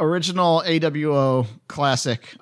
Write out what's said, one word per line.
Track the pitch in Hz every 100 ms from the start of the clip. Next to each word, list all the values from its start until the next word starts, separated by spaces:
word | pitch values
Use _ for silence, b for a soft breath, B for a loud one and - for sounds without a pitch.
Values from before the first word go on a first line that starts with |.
original | 160 180 175 180 175 165 175
A | 160
W | 156 147 151
O | 143 135 131 117 107 _
classic, | - 143 127 139 113 - -